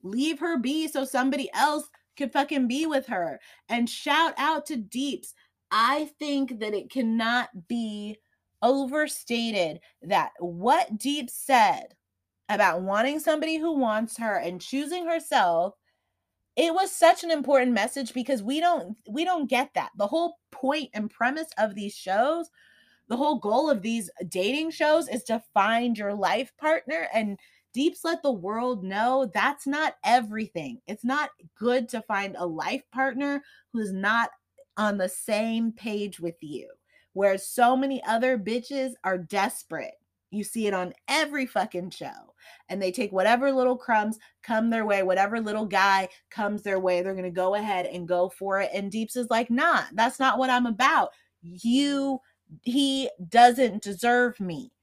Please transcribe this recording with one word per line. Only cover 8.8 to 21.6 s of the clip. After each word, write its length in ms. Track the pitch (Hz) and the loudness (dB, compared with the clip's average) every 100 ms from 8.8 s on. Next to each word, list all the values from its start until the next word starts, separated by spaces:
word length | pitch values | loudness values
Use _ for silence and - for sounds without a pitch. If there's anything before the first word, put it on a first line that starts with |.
| 269 294 302 - - 233 233 208 165 151 _ _ | 0 -2 -2 -4 -6 -4 -2 0 -2 -2 _ _
that 300 | 170 185 147 - | 0 0 0 -4
what 580 | 175 170 208 311 - 208 | -8 -4 2 2 2 -2
Deeps 360 | 262 294 254 | -2 -4 -6
said 600 | - - 262 208 156 - _ _ _ _ _ _ | -10 2 6 6 2 -6 _ _ _ _ _ _
about 300 | 208 196 170 | 4 4 4
wanting 380 | 190 202 247 302 | 0 0 0 0
somebody 380 | 302 311 320 320 | 0 0 0 0
who 200 | 320 302 | 0 0
wants 400 | 247 214 226 - | 2 2 -2 -4
her 200 | 226 196 | -2 0
and 220 | 165 175 | -2 -6
choosing 460 | - 269 294 359 339 | -6 -6 -4 -4 -2
herself, 720 | 330 320 277 185 165 185 - _ _ _ _ _ _ _ - | -4 0 2 4 4 0 -4 _ _ _ _ _ _ _ 0
it 180 | 330 | 2
was 180 | 330 381 | 2 -2
such 320 | - 330 349 | 6 6 6
an 60 | 339 | 2
important 440 | 320 269 277 254 | -2 4 4 4
message 380 | 240 220 - 240 | 2 0 -4 -6
because 300 | - 233 269 | -6 -4 -4
we 180 | 202 285 | -2 0
don't, 380 | 339 330 180 220 - | 2 0 -2 -12 -10
we 160 | 214 | -4
don't 240 | 349 359 262 | -2 0 0
get 220 | 247 277 - | 0 0 -4
that. 160 | 135 - | -6 -4
The 100 | 202 | -2
whole 300 | 302 339 339 _ | 0 -2 -6 _
point 380 | - 262 302 277 208 | -6 -2 -2 -4 -6
and 160 | 214 | -8
premise 380 | _ 240 294 320 | _ -2 -2 -8
of 160 | - | -2